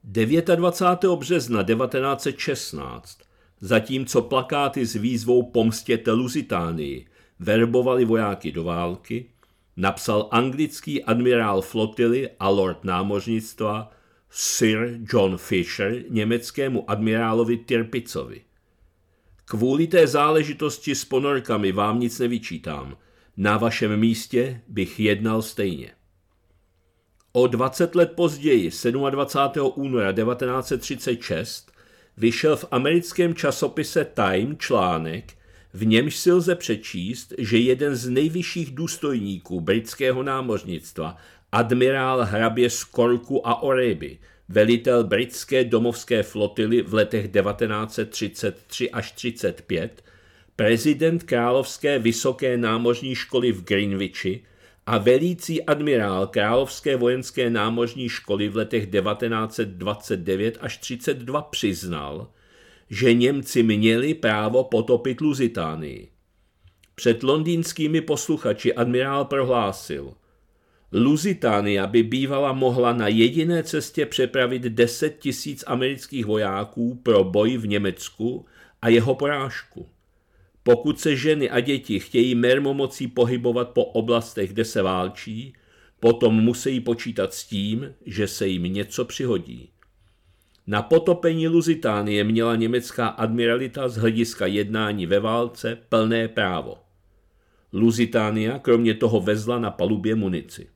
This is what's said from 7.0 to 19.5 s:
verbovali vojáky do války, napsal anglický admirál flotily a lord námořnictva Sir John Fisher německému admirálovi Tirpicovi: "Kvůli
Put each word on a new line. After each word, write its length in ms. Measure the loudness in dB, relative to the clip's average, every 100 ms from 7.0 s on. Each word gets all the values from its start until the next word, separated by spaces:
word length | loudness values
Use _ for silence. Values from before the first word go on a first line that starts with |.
| -14 _ _ _
verbovali 680 | 0 2 4 2 2 2 4
vojáky 460 | 2 0 -4 -6
do 120 | -6
války, 640 | -4 -2 -4 -6 -10 -10 -10 _ _ _ _ -4
napsal 500 | -4 -2 -2 -2 2
anglický 720 | 0 0 -2 -4 -4 -8 -6
admirál 580 | -2 0 4 2 2 0
flotily 680 | -2 -2 -2 2 2 2 -2 -2
a 100 | 2
lord 340 | 2 2 -2
námořnictva 1080 | -2 -2 0 -2 -2 -4 -6 -6 -4 -4 -8 _ _ _ _
Sir 720 | -8 -4 2 2 2 -2 -8 -2
John 240 | 2 2 0
Fisher 680 | -2 -2 -2 -4 -4 -4 -4
německému 840 | -2 0 -2 -4 -4 -2 -2 -2
admirálovi 680 | -2 0 0 2 2 2 -2
Tirpicovi: 840 | -2 -2 -2 -6 -6 -10 -10 -14 _ _ _ _ _ _ _ _ _ _
"Kvůli 420 | -8